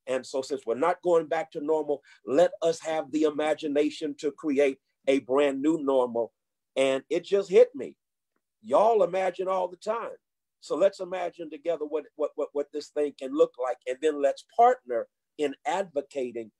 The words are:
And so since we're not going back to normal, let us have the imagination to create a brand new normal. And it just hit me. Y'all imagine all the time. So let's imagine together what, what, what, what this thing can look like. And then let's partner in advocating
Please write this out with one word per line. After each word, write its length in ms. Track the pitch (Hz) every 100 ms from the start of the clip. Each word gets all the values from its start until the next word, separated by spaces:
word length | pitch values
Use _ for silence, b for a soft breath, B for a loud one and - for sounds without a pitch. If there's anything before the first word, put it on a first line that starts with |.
| -
And 180 | 131
so 180 | 123 135
since 200 | 131 135 113
we're 80 | 123 165
not 160 | 175
going 240 | 180 165 156
back 240 | 160 156
to 80 | 165
normal, 420 | 147 156 147 143 b b 104
let 240 | 139 180 -
us 200 | 165 165
have 240 | 160 160 143
the 100 | 151
imagination 920 | 156 147 151 156 156 143 151 - 156 139
to 140 | 147
create 460 | 139 160 135 143 135 _ _ -
a 140 | 139
brand 420 | 117 135 143 135
new 160 | 147 160
normal. 500 | 139 135 123 117 110 _ _ _ _ -
And 260 | 135 135 -
it 160 | 170
just 260 | 170 196 175
hit 180 | 196 247
me. 220 | 277 85 - _ _ _ _ _ _
Y'all 400 | 110 143 214 226
imagine 460 | 175 185 185 180 185
all 200 | 190 180
the 80 | 180
time. 420 | 208 226 170 92 _ _ _ _
So 160 | - 156
let's 240 | 196 -
imagine 480 | 185 185 175 170 160
together 340 | 151 165 156
what, 200 | 147 151 156 -
what, 160 | 147
what, 140 | - 143
what 160 | 143 147
this 160 | 151 -
thing 240 | 151 147 -
can 140 | 131
look 220 | 147 - -
like. 160 | 127 120 127
And 120 | 131
then 180 | 156 147
let's 240 | 139 135 - -
partner 500 | 233 254 240 117 - _ _ -
in 160 | 147 135 147
advocating 840 | 180 196 139 135 143 123 117 110